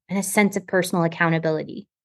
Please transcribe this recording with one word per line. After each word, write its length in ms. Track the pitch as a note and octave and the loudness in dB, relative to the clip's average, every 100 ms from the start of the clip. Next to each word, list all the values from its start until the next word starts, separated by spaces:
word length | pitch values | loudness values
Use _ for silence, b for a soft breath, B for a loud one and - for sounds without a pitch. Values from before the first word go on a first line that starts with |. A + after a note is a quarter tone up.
| - | -6
and 100 | F#3+ | -4
a 40 | |
sense 340 | F#3+ - G3+ G3 | -2 2 2 2
of 100 | F#3 | -2
personal 380 | F#3 F#3 F#3 | 0 0 0
accountability. 800 | E3 E3 E3+ D#3+ E3 D#3 D#3 - - _ | 0 2 2 2 0 -2 -4 -12 -18 _